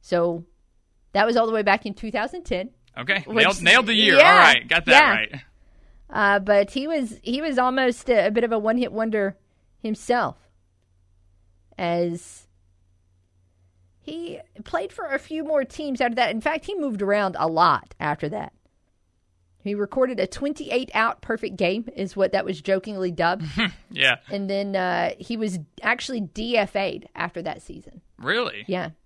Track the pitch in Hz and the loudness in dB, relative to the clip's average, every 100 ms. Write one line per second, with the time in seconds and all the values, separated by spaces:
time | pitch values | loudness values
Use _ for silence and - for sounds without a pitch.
0 | - 175 175 170 170 _ _ _ _ _ | 0 0 0 -2 -10 _ _ _ _ _
1 | _ 196 214 233 226 220 202 202 214 202 | _ 0 2 2 2 0 2 0 0 -10
2 | 220 214 220 359 349 180 208 _ _ - | -8 -6 -6 -8 -8 -8 -8 _ _ -12
3 | 123 196 - 220 180 196 170 233 214 220 | -4 -4 -2 2 2 4 4 4 4 4
4 | 214 185 330 403 330 131 - 165 - - | 6 8 8 10 8 6 2 -2 6 8
5 | 294 110 110 135 - _ _ _ - - | 8 2 -2 -10 -18 _ _ _ -20 -20
6 | - - 202 202 196 202 202 262 285 320 | -8 0 2 2 2 2 2 -4 -2 -2
7 | 240 220 - 254 320 254 254 262 254 240 | -4 -8 -6 -4 -2 0 0 0 0 -2
8 | - 226 185 220 233 220 208 240 247 208 | 2 2 2 0 0 0 0 -2 -2 -4
9 | 226 214 196 196 _ _ _ _ 220 214 | -2 -2 -2 -4 _ _ _ _ -8 -8
10 | - 240 180 - _ _ _ _ _ _ | 0 0 0 -6 _ _ _ _ _ _
11 | _ _ _ _ _ _ _ - 175 175 | _ _ _ _ _ _ _ -6 -2 0
12 | 175 170 - - _ _ _ _ _ _ | -2 -4 -12 -20 _ _ _ _ _ _
13 | _ _ _ _ _ _ _ _ _ _ | _ _ _ _ _ _ _ _ _ _
14 | - 320 339 - - - - 330 381 - | -14 -12 -12 -14 -18 -20 -6 -4 -4 -10
15 | 339 269 - 311 302 302 269 - 302 254 | -6 -6 -4 -8 -2 0 -2 -6 -6 -2
16 | 240 240 240 220 294 320 - 403 294 208 | -2 2 0 0 -4 -4 -6 -6 -4 -4
17 | 196 208 196 - 165 165 175 139 - - | 0 2 0 0 -2 4 4 4 -2 -6
18 | 151 147 147 202 - _ _ _ _ _ | -4 -2 -4 -6 -10 _ _ _ _ _
19 | _ _ _ _ _ _ 202 202 202 262 | _ _ _ _ _ _ -8 -4 -4 0
20 | 254 247 - - 277 302 294 247 240 - | 0 0 -4 -4 -6 -6 -4 -4 -2 -2
21 | 226 - - 226 214 190 175 196 226 - | -2 -2 -6 -6 -6 -2 -2 -2 -6 -8
22 | 190 - 185 190 190 165 170 190 220 202 | -8 0 0 0 -4 -8 -2 -2 -2 -6
23 | 185 170 170 190 156 143 214 - _ - | -6 -2 -2 -2 -6 -4 -4 -6 _ 0
24 | 135 120 - 202 196 196 202 190 185 175 | 2 2 -6 -8 -4 -4 -4 -4 -2 -2
25 | 175 - 185 233 214 180 151 - 202 247 | -4 -6 -10 -6 -4 -6 -12 -6 -4 -4
26 | - 247 190 - 226 233 190 202 190 143 | -4 -6 -8 -8 -2 -2 0 -2 -4 -6
27 | - - 170 170 156 147 - - - - | -14 -10 -8 -6 -10 -12 -16 -20 -20 -20
28 | _ _ 131 220 240 - - 185 175 160 | _ _ -4 -2 -2 -8 -6 -6 -6 -12